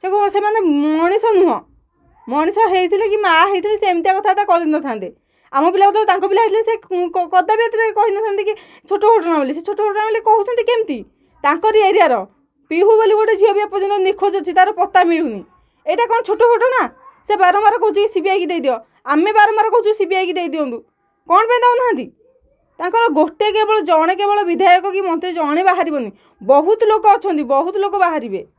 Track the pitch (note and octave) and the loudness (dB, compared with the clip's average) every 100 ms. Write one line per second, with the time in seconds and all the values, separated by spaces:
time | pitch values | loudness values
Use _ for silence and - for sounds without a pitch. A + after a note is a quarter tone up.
0 | F#4 G4+ G4+ G4+ G#4 A4 F#4 C#4+ D4 D#4 | -2 -2 0 0 -2 0 0 0 0 0
1 | E4 G4+ A4+ G4+ F4 A3 - _ _ _ | 0 0 2 2 2 0 -8 _ _ _
2 | _ _ - C4+ D#4+ G4+ A4 F#4 F4+ F#4+ | _ _ -6 -2 -2 2 2 2 0 0
3 | G#4+ G#4+ G4+ D#4+ F#4+ G4 G#4 G#4+ G#4 E4+ | 0 0 2 2 2 0 -2 -2 0 0
4 | E4 F#4+ G4 F#4+ G#4 F4 E4 D4+ C#4 A3 | 0 0 0 -2 2 0 0 -4 -4 -8
5 | F3+ - _ _ _ C4+ D#4 F#4 G4+ G4+ | -10 -16 _ _ _ 0 0 4 2 2
6 | G#4+ F#4+ F#4+ G4 A4+ G4+ A4+ A4 _ F4+ | 0 0 0 0 2 0 -2 -4 _ -6
7 | F4 F4+ F4 F#4 F4+ G#4+ A#4 A4 A4+ G#4+ | -4 -4 -2 0 0 0 0 -2 -2 0
8 | G#4+ G4 A4 G4+ G4+ G#4+ - - _ G4 | -2 -2 -4 -4 -4 -6 -12 -20 _ 0
9 | G#4 A4+ E4+ D#4+ C4+ D#4 E4+ G#4 G#4+ G4+ | 2 2 2 -2 -2 -6 -8 -4 -2 -2
10 | G#4+ A4 A4 A4 G#4 A#4+ A4+ A#4+ A4 C4 | -2 -2 2 0 2 -2 -2 -2 -2 -6
11 | F#3+ _ _ _ C#4 D#4 G#4+ A4 G4 F#4+ | -10 _ _ _ -2 0 2 2 4 4
12 | E4 A#3+ F#3+ _ _ _ _ D#4+ F#4+ A4 | 2 2 -4 _ _ _ _ 0 4 4
13 | A4 G#4+ A4 G#4 G#4 G4+ G#4 G4+ G4 G4+ | 4 2 0 2 2 0 -2 -4 -2 -2
14 | F#4 G4+ G4 G4 E4 F4 F#4 G#4+ F4+ F#4+ | -2 0 -2 -2 -4 0 0 0 0 2
15 | F4 E4 D#4 G#3 E3+ _ _ _ - F4 | 2 0 -4 -8 -14 _ _ _ -6 -2
16 | A#4+ A#4 A4+ G#4+ A#4 A#4 B4 B4+ F4 _ | 0 -2 -2 0 2 2 2 0 -2 _
17 | - _ _ G4+ F4+ F#4+ G#4+ A#4 A4 G4+ | -20 _ _ 2 2 4 2 2 0 0
18 | G#4 G4 E4 F#4+ E4+ E4+ C4+ B3 - _ | -2 -2 -2 -2 -2 -4 -2 -4 -8 _
19 | - D4 F#4+ A4 G#4 G#4+ G#4+ A#4 G#4 G#4+ | -4 -2 0 2 2 2 0 0 0 -2
20 | F#4 F#4+ F#4 F4+ E4+ D#4 C#4+ A#3 - _ | -2 -2 -2 -4 -6 -6 -6 -8 -16 _
21 | _ _ _ F4 A4+ A#4+ B4 A#4+ B4 E4+ | _ _ _ 2 4 2 2 2 0 -2
22 | A3 _ _ _ _ _ _ _ E4+ A4+ | -6 _ _ _ _ _ _ _ -4 0
23 | A#4 D4 D#4 - G#4 G#4 G#4+ G#4+ D#4+ D#4+ | 0 2 0 0 -2 0 0 0 2 0
24 | D#4+ F#4 G4+ G#4 F#4 D#4+ E4+ F4+ F#4 F#4+ | 2 -2 -2 -2 -2 0 4 4 2 -4
25 | F#4+ E4 F4+ E4+ D4+ D4+ F#4+ F4 E4 D4 | -4 -4 -6 -6 -4 0 0 0 -2 -4
26 | A3 - _ _ F#3 C#4 D#4+ A4 A4 G#4+ | -8 -12 _ _ 2 2 4 0 2 2
27 | G#4+ G#4 G4+ D#4 C4 C4+ D#4+ G4 G4+ G4+ | 2 2 0 -4 -2 -2 -2 -4 -4 0
28 | F4+ D#4 A#3 F#3+ - | -2 -2 -6 -10 -12